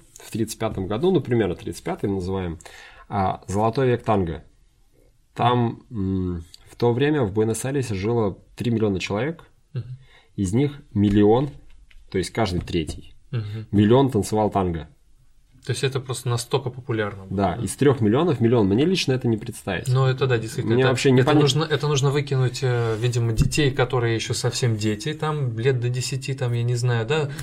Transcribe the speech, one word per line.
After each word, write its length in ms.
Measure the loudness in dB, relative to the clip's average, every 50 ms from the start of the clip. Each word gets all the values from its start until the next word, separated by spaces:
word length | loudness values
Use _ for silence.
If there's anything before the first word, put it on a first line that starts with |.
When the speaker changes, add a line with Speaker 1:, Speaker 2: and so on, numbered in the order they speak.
| -14 _ _ -20
Speaker 1:
в 100 | -20 -10
тридцать 300 | -4 -4 -4 -4 -4 -6
пятом 260 | -6 -4 -4 -4 -4
году, 240 | -4 -2 0 2 2
ну, 100 | 2 2
примерно 340 | 0 0 0 2 2 0 -2
тридцать 280 | -4 -6 -10 -10 -8 -6
пятый 240 | -8 -6 -4 -2 -2
называем, 520 | -2 -2 -4 -4 -4 -4 -4 -6 -8 -10 -12 -20 -20 -20 -20 -20 -20 -20 -16 _
а, 320 | -2 -2 0 0 -2 -4 -6 -4
золотой 400 | -2 0 0 2 2 2 2 2
век 160 | 2 0 0
танго. 400 | 0 0 2 2 -2 -4 -8 -10 -16 _ _ _ _ _ _ _ _ _ _ _ _ _ _ _ _ _
Там, 480 | 0 2 2 2 2 2 0 -2 -6 -14 _
м, 540 | -6 -4 -2 -2 -2 -2 -2 -2 -4 -6 -8 -12 -20 -20 _ -20
в 60 | -6
то 180 | 0 0 2 2
время 300 | 2 2 2 2 2 0
в 100 | 0 2
Буэнос-Айресе 640 | 0 0 0 0 -2 -4 -4 -2 -2 -2 -2 -4
жило 420 | -4 -2 0 0 0 0 0 -2 -6 -14 _ -12
три 140 | -6 -2 0
миллиона 300 | 0 2 2 2 0 0
человек, 460 | -2 -4 -4 -4 -2 -4 -6 -10 -14 -20 _ _ _ _ _
Speaker 2:
Мгм. 240 | -10 -10 -10 -14 -16 -18 -20 -20 -20 _ _ _
Speaker 1:
из 180 | -4 -2 0 2
них 260 | 2 0 0 -2 -8 -16 -6 0
миллион, 560 | 2 2 4 6 6 6 6 6 4 2 -2 -6 -12 -20 -20 -20 -20 -20 -20 -20 -20 -20 -6
то 80 | -4 -4
есть 100 | -4 -2
каждый 320 | -2 -2 -2 0 -2 -4
третий, 540 | -4 -2 -2 -2 -2 -4 -8 -12 -14 -18 -20 -20 -16 -8
Speaker 2:
Мгм. 340 | -8 -6 -6 -6 -10 -10 -8 0
Speaker 1:
миллион 400 | 2 4 6 6 6 6 4 4
танцевал 400 | 2 0 -2 0 0 0 0 2
танго. 360 | 2 0 0 0 -2 -4 -8 -10 -18 _ _ _ -20 _ _ -20 _ _ _ _ _ -18 _
Speaker 2:
То 60 | -6 -4
есть 100 | -2 -2
это 160 | -2 -2 -4
просто 280 | -6 -6 -10 -6 -4 -4
настолько 440 | -2 -2 -2 -2 -4 -4 -4 -4
популярно 540 | -8 -10 -8 -6 -4 -2 -2 -4 -4 -10 -12
было, 120 | -6 -2 0
Speaker 1:
Да, 180 | 0 0 0
Speaker 2:
да? 80 | -2 -6
Speaker 1:
из 120 | -6 -2
трёх 260 | 2 4 4 4 4
миллионов 380 | 2 2 4 4 2 2 2 2
миллион. 280 | 2 4 4 4 4 4
Мне 160 | 4 2 2
лично 280 | 2 2 0 0 0 -2
это 140 | 0 0 0
не 100 | 0 0
представить. 500 | -2 -8 -12 -10 -8 -6 -6 -4 -2 0
Speaker 2:
Ну, 160 | 2 2 4 2
это 180 | 2 2 0
да, 140 | 0 0 0
действительно. 340 | -2 -4 -6 -6 -2 0 2
Speaker 1:
Мне 80 | 4 4
Speaker 2:
Это, 60 | 2
Speaker 1:
вообще 200 | 2 2 4 4
Speaker 2:
это 80 | 6 6
Speaker 1:
непонятно. 240 | 6 6 6 6
Speaker 2:
нужно, 220 | 4 4 2 0 0
это 220 | 0 -2 -2 0 0
нужно 220 | 0 2 2 2
выкинуть, 500 | 2 0 -2 0 0 0 0 0 0 -2 -2
э, 320 | 0 0 0 0 0 -2 0
видимо, 320 | 0 0 0 0 0 0
детей, 380 | 2 2 2 2 2 2 2 2
которые 460 | 2 2 0 0 0 0 0 0 0
ещё 180 | -2 -2 -4 -6
совсем 420 | -2 -2 -4 -2 0 0 0 0
дети, 380 | 0 0 -2 -2 -2 -4 -8 -6
там, 440 | -4 -4 -4 -4 -2 -4 -4 -4 0
лет 200 | 0 0 0 0
до 100 | -2 -2
десяти, 440 | -2 -4 -4 -6 -6 -6 -6 -6 -6
там, 200 | -4 -4 -2 -2
я 100 | -2 -2
не 100 | -2 -2
знаю, 300 | 0 0 0 0 0 0
да, 240 | 0 0 -2 -2 -4 -6 -8